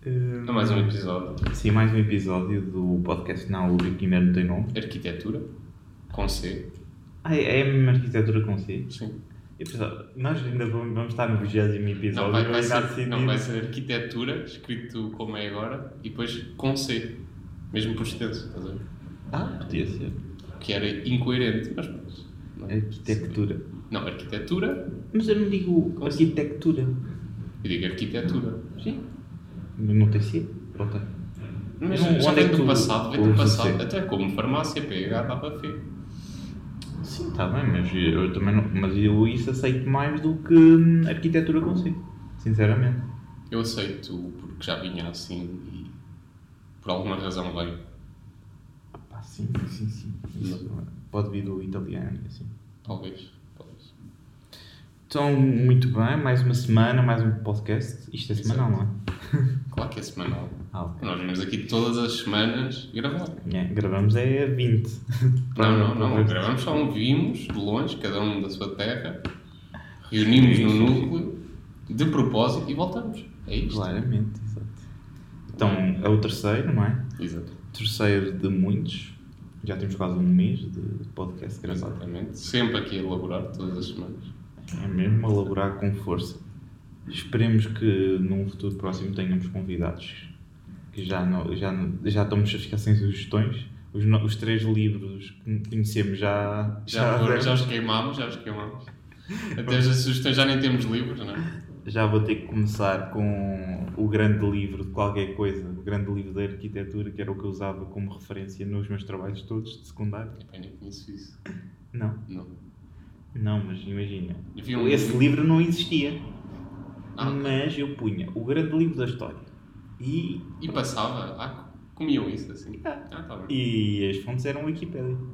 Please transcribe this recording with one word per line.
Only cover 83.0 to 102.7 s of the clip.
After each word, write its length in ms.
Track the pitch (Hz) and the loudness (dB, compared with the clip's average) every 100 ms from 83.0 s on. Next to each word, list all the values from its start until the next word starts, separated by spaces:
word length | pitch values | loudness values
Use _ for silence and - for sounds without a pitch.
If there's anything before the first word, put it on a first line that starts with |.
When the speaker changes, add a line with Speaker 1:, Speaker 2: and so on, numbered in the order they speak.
Speaker 2:
elaborar, 400 | 92 90 90 92 87 | -4 -4 -4 -6 -6
todas 260 | - 92 90 | -6 -6 -6
as 80 | 92 | -6
semanas. 380 | 92 90 - - - - - - - | -8 -10 -12 -14 -16 -18 -18 -12 -8
Speaker 1:
É 60 | 101 | -4
mesmo, 360 | 90 92 110 | 0 2 4
a 60 | 113 | 4
elaborar 460 | 104 95 98 98 98 | 2 2 0 -2 0
com 160 | 101 | -2
força. 540 | 101 - 87 - - - - - - - - - | -2 -2 -4 -4 -10 -14 -16 -18 -20 -20 -18 -12
Esperemos 580 | - - 110 113 110 107 | -10 -4 2 6 6 4
que 520 | 107 110 95 95 95 | 2 4 4 4 4
num 260 | 92 98 98 | 2 2 -2
futuro 240 | - 101 92 | -4 -6 -4
próximo 380 | 98 90 95 | -4 -4 -4
tenhamos 320 | 98 92 92 90 | -2 0 0 0
convidados 800 | 95 95 87 85 85 - - - - - - - - - | -4 -4 -2 -2 -4 -10 -14 -16 -18 -20 -20 -18 -18 -16
que 100 | - | -10
já 220 | 92 92 | -4 0
não, 320 | 90 92 82 78 | 0 0 -2 -4
já, 160 | 95 92 87 - | -2 -2 -2 -2
já 180 | - 101 | 0 0
estamos 300 | 101 104 104 | 2 2 2
a 40 | - | 0
ficar 180 | - 107 | -4 -4
sem 180 | - 107 | 4 4
sugestões. 680 | 101 98 - 104 107 - - - - | 4 -2 -2 0 0 -2 -10 -16 -10
Os 100 | 104 | 0
no-, 180 | 104 110 | 4 4
os 140 | 107 107 | 4 -2
três 260 | 110 110 | 0 0
livros 680 | 110 110 107 101 - 98 101 - | 2 2 2 0 -6 -12 -14 -14
que 280 | - 107 107 | -4 -4 -2
conhecemos 480 | 110 104 110 101 98 | 0 0 2 0 0
já, 640 | 104 101 101 104 107 - - | 0 0 0 -2 -2 -4 -6
Speaker 2:
Já 140 | 113 117 | 0 2
Speaker 1:
já 0 | 123 | 4
Speaker 2:
foram, 100 | 117 | 4
Speaker 1:
demos. 140 | 120 127 | 4 4
Speaker 2:
já 80 | |
os 80 | 127 | 2
queimámos, 540 | 127 117 113 110 131 143 | 2 0 0 0 0 -4
já 100 | 120 | -6
os 80 | 120 | -8
queimámos. 480 | - 104 107 107 - - - - - 208 220 | -8 -8 -8 -10 -16 -20 -20 -20 -12 -8 -6
Até 100 | - | -6
Speaker 1:
Vamos 240 | 113 127 127 | 0 4 6
Speaker 2:
as 80 | 131 | 4
sugestões 400 | 127 127 139 131 | 2 0 2 4
já 80 | |
nem 140 | 139 135 | 4 4
temos 260 | 135 123 | 4 2
livros, 340 | 110 113 127 120 | 2 -2 -2 -6
não 160 | 104 | -8
é? 180 | 101 - - - - - | -6 -6 -8 -14 -14 -6
Speaker 1:
Já 180 | 110 | 2
vou 160 | 110 107 | 4 4
ter 140 | 107 107 | 4 0
que 40 | - | -2
começar 640 | 110 107 | 0 0